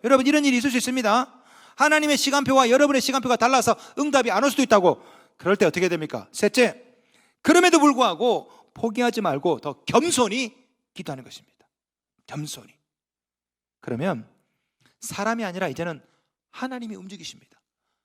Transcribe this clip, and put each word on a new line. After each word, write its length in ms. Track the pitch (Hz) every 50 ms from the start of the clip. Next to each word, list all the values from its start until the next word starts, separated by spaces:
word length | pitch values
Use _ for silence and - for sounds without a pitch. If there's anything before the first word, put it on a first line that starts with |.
| -
여러분, 240 | 240 269 262 254
이런 180 | 277 302 302 285
일이 120 | 277 254
있을 120 | 240 226 277
수 80 | 240
있습니다. 640 | 247 - 247 254 262 220 202 214 254 254 - - _ _ _ _ - - _ _
하나님의 420 | - 285 302 311 302 302 302 285
시간표와 520 | - - 269 262 285 269 254 269 269 254 226
여러분의 320 | 247 269 294 285 285 254
시간표가 340 | - - 254 269 233 254 240
달라서 400 | - 220 254 269 254 214 240 208 - - - -
응답이 320 | 262 285 302 277 262 226 233
안 140 | 180 202 269
올 80 | 277
수도 100 | - -
있다고. 400 | 233 - 226 202 180 170 123 - - - - - _ _ _
그럴 180 | - - 175 202
때 100 | - 202
어떻게 240 | 160 - 185 185 175
됩니까? 380 | 175 160 156 - - 113 95 -
셋째, 520 | - - 208 208 - 254 240 196 - - - _ _ _ _ _ _ _ _ _ _ _
그럼에도 380 | - - 330 349 359 349 330 311
불구하고 720 | 294 294 262 247 247 202 170 156 226 247 202 143 - - _ _ _ _ _
포기하지 460 | - - 226 208 240 240 240 226 226
말고 380 | 202 165 135 139 143 175 147 -
더 220 | - 147 135 - _
겸손히 720 | - 185 240 302 349 - 247 240 196 208 262 254 214 - _ _ _ _ _ _ _ _
기도하는 300 | - 185 - 139 131 123
것입니다. 440 | - - - _ _ _ _ _ _ _ _ _ _ _ _ _ _ _ _ _
겸손히. 460 | - - 151 151 143 - 127 101 - _ _ _ _ _ _ _ _ _ _ _ _ _ _ _ _ _ _ _ _ _ _
그러면 460 | - - 123 117 170 196 156 113 110 _ _ _ _ _ _ _ _ _ _ _ _ _ _ _
사람이 440 | - - - 190 202 220 233 233 220
아니라 240 | 185 170 190 190
이제는 340 | 151 127 160 170 175 156 127 _ _ _ _ _ _ _ _ _ _
하나님이 440 | - - 254 262 262 247 233 220 208
움직이십니다. 640 | 185 185 190 202 - 156 - - _ _ _ _ _ _ _ _ _ _ _ _ _